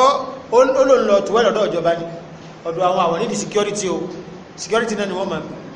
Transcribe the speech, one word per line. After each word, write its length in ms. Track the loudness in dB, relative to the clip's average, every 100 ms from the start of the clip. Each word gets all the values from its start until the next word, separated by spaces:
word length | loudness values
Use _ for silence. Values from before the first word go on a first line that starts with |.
| 4 4 -4 -12 2
ó, 60 | 4
ó 260 | 4 4
lò 120 | 6 4
ń 100 | 6
lọ 140 | 2
tùwẹ́ 220 | 4 2
lọ́dọ̀ 220 | 2 2 0
ìjọba 240 | 0 0
ni. 100 | 0 -4 -12 -16 -18 -18 -12
Ọ̀dọ̀ 200 | -8 0
àwọn, 160 | 0 2
àwọn 180 | 0 0
nídìí 160 | -2 -4
security 520 | -2 0 0 -2 -4
o. 80 | -4 -6 -10 -14 -18 -18 -16
Security 380 | -2 -2 0
náà 120 | -2 -4
ni 80 |
wọ́n 140 | -4 -4
máa 100 | -6
pè. 140 | -8 -14 -16